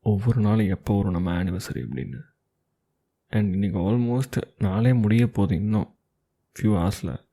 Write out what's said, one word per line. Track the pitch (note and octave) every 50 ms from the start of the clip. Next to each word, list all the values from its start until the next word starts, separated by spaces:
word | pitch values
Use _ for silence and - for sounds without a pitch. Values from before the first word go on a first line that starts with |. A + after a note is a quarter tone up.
ஒவ்வொரு | _ A2+ G#2+ G2 G#2 A#2+ A2+ B2
நாளும் | G#2 G#2 G#2+ A2 A2
எப்போ | F#2+ F#2+ - - - G#2
வரும் | G2+ G2 F#2+
நம்ம | F2+ F2 F2+ F2+ F2 F2 F2+
ஆனிவர்சரி | F#2 F2+ F2+ - - - -
அப்படின்னு. | B1 A1 - - - - - B2 D#3 _ _ _ _ _ _ _ _ _ _ _ _ _ _ _ _ _ _ _ _ _
And | - G#2+ G#2 G2+ F#2
இன்னைக்கு | G2 G2+ G2+ E2+ G2
almost | F2 F#2+ A2+ B2 A#2+ A#2 A#2+ B2+ C3+ C3 - C#3+ - - _
நாளே | _ - G2 F#2 G#2 A2+ B2 B2+
முடிய | B2 G#2+ G#2 G#2+ A#2 A#2+ -
போகுது | - - G2+ F2+ G#2
இன்னும் | - G2+ G#2 G#2+ A2 - - _ _ _ _ _ _ _ _ _ _ _ _ _ -
few | - G#2+ G#2
ஹவர்ஸில். | F2+ E2+ F2+ G#2 - - F2 C2 - _ _